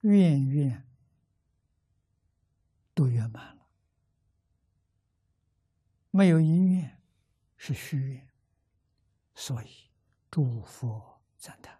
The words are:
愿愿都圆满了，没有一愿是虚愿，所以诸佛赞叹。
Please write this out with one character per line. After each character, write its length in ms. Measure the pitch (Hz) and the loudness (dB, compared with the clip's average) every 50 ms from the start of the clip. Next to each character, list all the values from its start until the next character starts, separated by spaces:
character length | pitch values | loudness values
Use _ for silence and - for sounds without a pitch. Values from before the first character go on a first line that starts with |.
愿 440 | - 214 202 202 190 170 151 139 135 | 4 4 4 6 6 4 4 2 0
愿 400 | 135 135 147 143 135 123 - - - _ _ _ _ _ _ _ _ _ _ _ _ _ _ _ _ _ _ _ _ _ _ _ _ _ _ _ _ _ _ _ _ _ _ _ _ _ _ _ _ _ | 0 0 0 0 -2 -4 -6 -12 -20 _ _ _ _ _ _ _ _ _ _ _ _ _ _ _ _ _ _ _ _ _ _ _ _ _ _ _ _ _ _ _ _ _ _ _ _ _ _ _ _ _
都 140 | - 147 127 | -2 -2 0
圆 240 | 120 117 113 117 | 0 -2 -4 -6
满 240 | 110 110 - - - | -10 -14 -18 -20 -20
了， 140 | - _ _ _ _ _ _ _ _ _ _ _ _ _ _ _ _ _ _ _ _ _ _ _ _ _ _ _ _ _ _ _ _ _ _ _ _ _ _ _ _ _ _ _ _ _ _ _ _ _ _ | -20 _ _ _ _ _ _ _ _ _ _ _ _ _ _ _ _ _ _ _ _ _ _ _ _ _ _ _ _ _ _ _ _ _ _ _ _ _ _ _ _ _ _ _ _ _ _ _ _ _ _
没 160 | - 190 196 185 | 2 4 4 6
有 140 | 165 160 | 6 4
一 160 | 160 156 160 175 | 4 4 2 2
愿 440 | 185 185 185 185 165 131 - _ _ _ _ _ _ _ _ _ _ _ _ | 2 2 2 0 -2 -6 -12 _ _ _ _ _ _ _ _ _ _ _ _
是 180 | _ - - 139 | _ -10 -10 -8
虚 240 | - - - - 143 | -8 -8 -8 -8 -6
愿， 320 | 131 135 135 127 - - _ _ _ _ _ _ _ _ _ _ _ _ _ _ _ _ _ _ _ _ _ | -6 -6 -10 -12 -16 -20 _ _ _ _ _ _ _ _ _ _ _ _ _ _ _ _ _ _ _ _ _
所 300 | - - - 131 113 110 | -18 -10 -10 -10 -10 -10
以 260 | - - - _ _ _ _ _ _ _ _ _ _ | -14 -20 -20 _ _ _ _ _ _ _ _ _ _
诸 320 | - 170 147 127 120 113 101 | -4 -2 -2 -2 -2 -6 -10
佛 580 | - - - - 120 107 110 - - - _ _ _ _ _ | -14 -16 -12 -10 -10 -10 -10 -16 -20 -20 _ _ _ _ _
赞 200 | - - - _ | -20 -20 -20 _
叹。 160 | _ - - _ | _ -20 -20 _